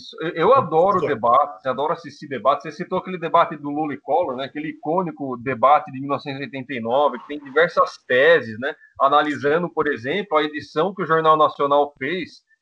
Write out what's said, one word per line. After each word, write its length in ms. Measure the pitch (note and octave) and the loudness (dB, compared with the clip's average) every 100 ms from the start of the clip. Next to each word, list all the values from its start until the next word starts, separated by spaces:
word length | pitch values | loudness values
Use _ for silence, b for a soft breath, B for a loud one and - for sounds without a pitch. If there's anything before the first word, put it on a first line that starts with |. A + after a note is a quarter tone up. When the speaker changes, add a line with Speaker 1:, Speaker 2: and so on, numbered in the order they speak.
| - - | -12 -10
Speaker 1:
Eu, 60 | D#3+ | -8
eu 240 | E3 F3 | 0 4
adoro 460 | C4+ F3 D#3+ F#3 G3 | 4 4 2 2 2
Speaker 2:
Por 80 | D3 | 0
favor. 60 | |
Speaker 1:
debates, 520 | B2+ A#2 B2 D3 - - | 0 2 2 2 -4 -6
adoro 260 | - D3+ | -2 -2
assistir 340 | E3 D3+ - C#3+ | -4 -8 -16 -10
debates. 360 | B2+ A#2 D3 | -2 0 0
Você 100 | D#3+ | -4
citou 260 | - F3 F#3 | -10 -6 -6
aquele 200 | F#3 F3+ | -6 -8
debate 380 | D#3+ E3 D#3+ D#3 | 0 2 2 -2
do 120 | C#3+ | -8
Lula 240 | C#3+ D#3 | -4 -6
e 60 | C#3 | -6
Collor, 380 | - D3+ E3+ B2+ | -2 -2 0 -4
né? 100 | C3+ | -8
Aquele 220 | D3 D#3 | -8 -10
icônico 680 | D3+ D3 F3 F3 D3+ C#3 A#2+ | -10 -4 -2 -4 -6 -8 -6
debate 560 | A#2+ B2 B2+ D3 D3 | -6 0 4 4 2
de 80 | C3 | -10
mil 80 | C#3 | -6
novecentos 320 | C3+ D3 C3+ | -6 -6 -10
e 40 | |
oitenta 280 | C3+ C3+ B2+ | -10 -12 -10
e 80 | C3 | -8
nove, 380 | A2+ C3 D3 B2 | -2 2 2 -2
que 100 | - | -12
tem 100 | D3 | -14
diversas 600 | C#3+ C3+ E3+ G3 F3 - _ | -4 0 2 2 0 -2 _
teses, 520 | B2+ D3+ E3 A#2 A2 | 4 6 4 2 -6
né? 160 | C3+ D#3 b - | -8 -8 b 0
Analisando, 680 | C3+ D3 D3+ C3+ C#3 D#3+ F3 | 4 4 2 -2 0 0 0
por 180 | - D3 | -2 -2
exemplo, 520 | B2+ B2 F3+ G3 D3+ | -2 -4 -6 0 0
a 40 | |
edição 520 | D3+ D3+ D3 D3+ F3+ | 0 -6 -8 -2 -2
que 80 | G3 | -4
o 40 | D#3+ | 0
Jornal 300 | D#3+ D#3+ D#3 | 2 4 4
Nacional 560 | D3 - C#3+ C#3+ C#3+ - | 4 2 2 2 2 -4
fez, 440 | C3+ F3+ D#3 - _ _ | -8 -6 -8 -16 _ _